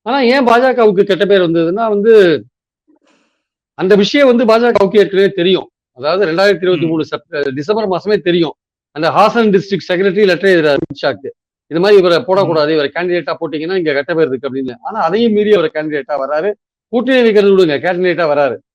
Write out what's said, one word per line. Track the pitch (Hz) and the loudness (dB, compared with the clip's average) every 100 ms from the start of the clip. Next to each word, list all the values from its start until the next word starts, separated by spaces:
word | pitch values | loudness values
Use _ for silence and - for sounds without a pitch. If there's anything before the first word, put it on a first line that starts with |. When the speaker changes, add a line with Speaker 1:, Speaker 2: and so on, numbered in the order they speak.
Speaker 1:
ஆனா | 214 277 | -4 0
ஏன் | 240 269 247 | 2 2 2
பாஜகவுக்கு | 240 262 240 220 185 | 2 2 2 2 2
கெட்ட | 202 175 196 | 0 0 2
பேர் | 196 | 2
வந்ததுன்னா | 175 170 165 196 226 | 2 0 -2 -2 -2
வந்து | 202 214 220 180 139 104 _ _ _ _ _ _ _ _ _ _ _ _ | 0 4 6 4 2 -6 _ _ _ _ _ _ _ _ _ _ _ _
அந்த | - 180 190 | -8 2 2
விஷயம் | 202 294 277 240 | 2 2 2 2
வந்து | 226 | 2
பாஜகவுக்கு | 226 240 214 196 208 | 2 2 0 2 2
ஏற்கனவே | 180 185 196 | 2 0 0
தெரியும். | 196 175 175 - _ _ | 0 0 0 -4 _ _
அதாவது | 127 139 175 185 | -8 -4 -2 -2
ரெண்டாயிரத்தி | 165 202 185 | 0 0 0
இருபத்தி | 180 180 160 | -2 -2 -2
மூணு | 160 | -4
Speaker 2:
ம். | 147 156 | -6 -10
Speaker 1:
செப்-, | _ 151 139 | _ -6 -6
டிசம்பர் | 135 147 214 208 | -6 -4 -4 -2
மாசமே | 175 202 208 | -4 -2 -4
தெரியும். | 170 175 156 - _ _ _ | -2 -2 -2 -6 _ _ _
அந்த | 147 160 | -4 -2
ஹாசன் | 143 214 233 220 | 2 2 2 2
டிஸ்ட்ரிக்ட் | 190 196 190 - | 0 -2 -8 -4
செக்ரட்டரி | 180 196 185 202 | -2 -2 0 0
லெட்டர் | 165 196 | 2 2
எழுதுறாரு | 175 151 139 | 2 2 -2
அமித்ஷாக்கு, | 160 - 151 127 - - _ _ _ | -4 -6 -6 -6 -12 -16 _ _ _
இது | 160 | -2
மாதிரி | 190 208 | 4 4
இவரை | 180 165 | 4 0
போடக்கூடாது, | 165 190 175 156 147 | 0 -2 0 0 0
Speaker 2:
ம். | |
Speaker 1:
இவரை | 160 139 | -2 -2
கேண்டிடேட்டா | 165 180 175 160 160 | -6 -4 -4 -6 -8
போட்டீங்கன்னா | 165 151 160 190 | -8 -8 -6 -4
இங்க | 156 | -2
கெட்ட | 139 143 165 | -2 -2 -2
பேர் | 151 | -2
இருக்கு | 127 135 | -2 -8
அப்படின்னு. | 131 131 117 | -8 -8 -10
ஆனா | 170 214 | -10 -4
அதையும் | 165 208 233 | -2 0 0
மீறி | 208 208 | 0 2
அவரை | 202 160 | 0 0
கேண்டிடேட்டா | 156 156 151 131 143 | -4 -6 -8 -6 -6
வராரு, | 135 151 190 208 _ _ _ | -4 -4 -4 -8 _ _ _
கூட்டணி | 233 240 262 | -6 0 2
வைக்கிறது | 233 208 202 190 | 2 4 4 4
விடுங்க, | 170 139 | 2 0
கேண்டிடேட்டா | 165 180 180 165 160 | -2 -2 -2 0 0
வராரு. | 143 139 113 _ | 0 0 -4 _